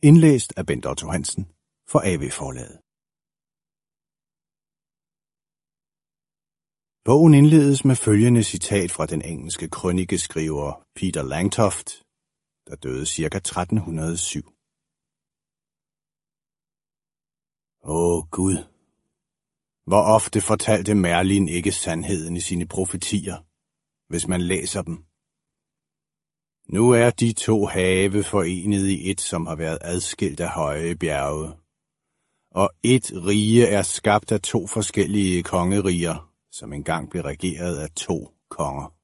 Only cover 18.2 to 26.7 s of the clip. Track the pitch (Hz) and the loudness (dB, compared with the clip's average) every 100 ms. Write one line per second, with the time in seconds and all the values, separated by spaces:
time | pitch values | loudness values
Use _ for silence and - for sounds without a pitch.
18.2 | 80 - 95 90 - _ _ _ _ _ | -4 -2 -2 -2 -6 _ _ _ _ _
19.2 | _ _ _ _ _ _ - 98 107 110 | _ _ _ _ _ _ 0 2 6 4
20.2 | - 110 - 107 - 107 95 104 87 85 | 4 -4 0 -2 2 0 2 2 2 2
21.2 | 95 101 90 87 92 95 - 82 85 95 | 2 2 0 -2 -4 -4 -4 -6 -4 -6
22.2 | 82 87 - 87 82 - 92 92 - 104 | -4 -8 -6 -6 -6 -6 -6 -6 -4 -4
23.2 | 95 87 _ _ _ _ _ _ _ 85 | -6 -12 _ _ _ _ _ _ _ -8
24.2 | 82 90 87 92 - 101 82 82 _ _ | -4 -4 -2 -4 -4 -8 -8 -12 _ _
25.2 | _ _ _ _ _ _ _ _ _ _ | _ _ _ _ _ _ _ _ _ _
26.2 | _ _ _ _ - | _ _ _ _ -8